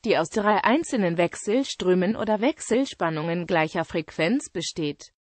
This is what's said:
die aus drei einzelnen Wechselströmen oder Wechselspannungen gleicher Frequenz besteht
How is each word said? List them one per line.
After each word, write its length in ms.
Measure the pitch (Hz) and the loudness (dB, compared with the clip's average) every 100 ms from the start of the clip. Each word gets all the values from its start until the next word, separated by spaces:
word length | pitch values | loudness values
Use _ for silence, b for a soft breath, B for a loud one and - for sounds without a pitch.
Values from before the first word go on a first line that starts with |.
| 226 | 2
die 120 | 147 | 0
aus 120 | 165 | 0
drei 340 | 220 208 202 | 0 2 4
einzelnen 540 | - 277 330 247 180 170 | 4 2 2 0 0 2
Wechselströmen 960 | 170 - - 233 277 - 185 185 180 220 | 0 -2 -2 0 0 -2 2 4 2 0
oder 240 | 214 214 | -2 0
Wechselspannungen 1040 | 240 - - 226 269 - 170 160 160 170 170 | 0 -2 -2 0 0 -2 -4 -2 -4 -4 0
gleicher 380 | 170 156 170 | 0 2 -2
Frequenz 680 | 160 175 156 - 165 262 - | -4 -4 -6 -2 0 0 -4
besteht 640 | 180 160 - 151 147 - _ | -8 -8 -4 -6 -6 -16 _